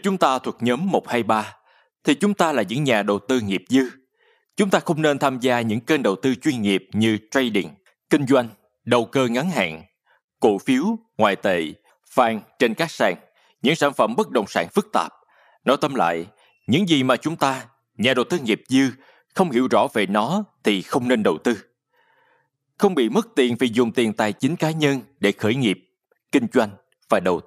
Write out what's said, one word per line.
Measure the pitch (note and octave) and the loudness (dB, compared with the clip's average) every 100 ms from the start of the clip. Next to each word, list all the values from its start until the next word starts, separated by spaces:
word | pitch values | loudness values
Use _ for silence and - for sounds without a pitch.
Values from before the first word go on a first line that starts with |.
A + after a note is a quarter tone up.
chúng | G3 F#3+ | 2 0
ta | D#3 C3 | 0 0
thuộc | B2 - | -4 -4
nhóm | A#2+ A#2+ F#3+ | -2 -2 0
một, | C3 - | -2 -2
hai, | A#2+ | -4
ba, | A2 A2 G#2+ - _ _ _ _ | 0 -2 -2 -12 _ _ _ _
thì | - C#3 | -2 0
chúng | G3+ | 0
ta | G3+ E3+ | 0 0
là | C3+ | 0
những | F#2+ B2 | -2 -2
nhà | C#3+ A2 | 0 0
đầu | G2+ G2+ | 2 -2
tư | - C3 | 0 -2
nghiệp | G#2 F#2+ - | -2 -4 0
dư. | C3 B2+ - _ _ _ _ _ - | 0 0 -6 _ _ _ _ _ -4
Chúng | G3 | 0
ta | F#3+ | 0
không | - D3+ | 0 0
nên | D#3 C#3 | 0 2
tham | C#3+ B2+ | 0 0
gia | B2+ A#2+ | 0 0
những | A2+ G#2+ | 0 -4
kênh | - D3+ | 0 0
đầu | A2 F#2+ | 0 0
tư | C3+ B2 | -2 -2
chuyên | - C3 | -4 -2
nghiệp | G2+ F#2+ - | 0 -2 -2
như | G#2 A2 G#2+ - | -2 0 0 -2
trading, | C#3 B2 G2+ D#2 - _ _ - | -2 0 -2 -4 -12 _ _ -2
kinh | D3+ C#3 | 0 2
doanh, | C3+ A#2 G#2 _ _ - | 2 0 -10 _ _ 0
đầu | B2 A2+ | 0 0
cơ | C#3 B2+ | 0 0
ngắn | A#2+ F3 | 0 -2
hạn, | D3 F2 D#2+ - _ _ _ _ - | -2 -4 -6 -18 _ _ _ _ 0
cổ | A#2 G2 | 0 2
phiếu, | - C3 F#3+ A3+ _ - | 0 0 0 -4 _ 0
ngoại | G#2+ F#2+ | 0 2
tệ, | G2+ F2 D#2 D2+ _ _ _ | 0 0 -2 -8 _ _ _
vàng | - A#2+ A2 - - | 0 0 0 -8 -2
trên | A#2+ | 0
các | G#2+ E3 | 0 -6
sàn, | - A2 F2 _ _ _ _ | 0 -2 -2 _ _ _ _
những | A#2+ D#3+ | -2 0
sản | C#3+ | 0
phẩm | C3+ A2 C3 | 0 -2 0
bất | F3+ | -2
động | C3 G2 | -2 -2
sản | G2+ E2+ | -4 -2
phức | - - | -4 -2
tạp. | G2+ E2 _ _ _ _ _ - | -4 -4 _ _ _ _ _ -2
Nói | C#3 | 0
tóm | D3+ C3 | -2 0
lại, | E2+ E2+ F#2+ _ _ _ - | -2 -2 -8 _ _ _ -2
những | C3+ G3 | 0 2
gì | D3 | 0
mà | C3 A#2+ | 2 0
chúng | D3+ E3 | 0 -2
ta, | C#3 C3 A#2+ _ _ - | -2 -2 -10 _ _ -2
nhà | A#2+ | 0
đầu | B2+ A#2+ | 0 0
tư | F3+ | -2
nghiệp | A#2+ G2+ - | -2 -4 0
dư, | C3 C3+ - _ _ _ - | 2 2 -2 _ _ _ -2
không | F3+ | 0
hiểu | A#2 B2+ | 2 2
rõ | A2+ C3+ | 2 2
về | A#2 F#2+ | 0 0
nó | G#2 A2+ G3 G3+ _ | 0 0 -4 -6 _
thì | - G2 | -2 -2
không | E2 C#3 B2 | -2 -4 0
nên | B2 | 0
đầu | G2+ D#2+ | 2 0
tư. | A#2+ A2 - _ _ _ _ _ _ _ _ _ _ - | -2 -4 -6 _ _ _ _ _ _ _ _ _ _ 0
Không | G3+ E3+ | 0 2
bị | A2+ | 0
mất | D#3+ - - | 0 -2 0
tiền | B2 A#2 | 0 0
vì | B2+ | -2
dùng | A2 A#2 | 0 0
tiền | A2+ A2+ | 0 -2
tài | G#2 A2 | 0 -4
chính | G2 C3 E3+ | -2 -4 -2
cá | D#3+ | -4
nhân | D#3+ D3 C#3 A2 - | 0 0 0 -6 -6
để | G2 | -4
khởi | G2+ G#2+ C3 | -2 -2 0
nghiệp, | A#2 F#2 _ _ _ _ - | -2 -2 _ _ _ _ -2
kinh | C#3 - | -2 0
doanh | B2+ G#2+ F#2 _ _ - | 0 -2 -4 _ _ -2
và | G#2 | 0
đầu | F#2 E2+ | 0 -2